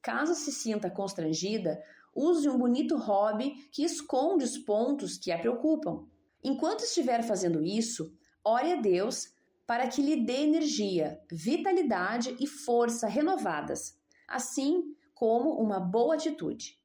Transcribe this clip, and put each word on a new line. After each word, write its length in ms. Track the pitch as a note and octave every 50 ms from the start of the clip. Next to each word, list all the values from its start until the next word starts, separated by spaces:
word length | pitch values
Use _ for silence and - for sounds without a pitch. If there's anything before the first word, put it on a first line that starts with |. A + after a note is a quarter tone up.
Caso 340 | - - A3+ A#3+ D4 D#4 F4
se 160 | D#4+ - D4
sinta 400 | C4 - - A3+ G#3+ G#3 G#3 F3+
constrangida, 880 | F3+ - G3 F#3+ F#3 - E3 D#3 D#3+ D#3 F3 G3 G#3+ A3 F#3 E3+ D3+ - - - - - - _ _
use 320 | - - E4 F4+ D#4+ C#4+ D4
um 80 | C4
bonito 400 | B3 B3+ B3 A#3+ C4 D#4 A#3+ E4
hobby 720 | C4+ - A3 G3+ G3 G#3 G#3+ G#3+ G#3+ B3+ C#4+ D4 - - -
que 140 | - - C#4+
esconde 600 | E4+ - - - - - B3+ C4+ E4 G4 E4+ B3+
os 120 | A#3 -
pontos 640 | - - - G#3 G#3+ A#3 C4+ C#4+ - G3+ F3+ - -
que 120 | - F#3+
a 80 | E3+ E3+
preocupam. 680 | - A3+ B3 A#3 - D4+ D#4+ - - F#3 - - - - _ _ _ _ _ _ -
Enquanto 420 | B3+ C#4 - - D#4+ G#4+ A4 -
estiver 380 | - - F4+ C#4 B3+ A#3+ A#3 A3+
fazendo 400 | A#3 G#3+ F3+ F#3 F3 E3 D#3 D#3
isso, 520 | E3+ G3+ A3 A3 - - - - E3 - _ _ _ _ _ _
ore 280 | G#3 A3+ A#3+ C4+ D#4+ F4+
a 40 |
Deus 560 | D4+ A3+ G#3 F3+ F3 G3 A#3 B3 - - - _ _ _ _ _ _ _
para 220 | - A#3+ A#3+ C4 A#3+
que 120 | B3 -
lhe 240 | C#4 C#4 D#4 B3+ A#3
dê 200 | A3 B3 C4+ D4+
energia, 760 | D4+ D4+ E4 D#4+ D4 - G#3 G#3 G3 F#3 E3+ D#3 D3+ D#3 - - _
vitalidade 1040 | F3 E3 D#3 G#3+ C#4+ F4 - G4 F#4+ F4+ F4 C4 A3 F3+ F3+ F#3+ A3 A#3+ A#3 B3+ B3 -
e 80 | C#4
força 600 | C#4+ - - - - A#3+ A#3+ A#3+ A#3 A#3 - - G#3+
renovadas, 920 | F3+ B3+ D4+ E4+ F#4+ D#4 - G3 E3 D3 D3 D3+ C#3+ C#3+ - - - _ _ _ _ _ _
assim 680 | - - B3 A#3 - - - C4+ C#4 E4 F4+ E4+ - - _ _ _ _
como 460 | - B3 A3 A3+ A#3+ C4 D#4+ - -
uma 200 | A3+ G#3+ G3+ F#3+
boa 340 | F3+ F3+ F#3 A3+ A#3+ D4 D#4+
atitude. 640 | D4 D4+ E4 D4+ - F3 D3+ - - - - - _ _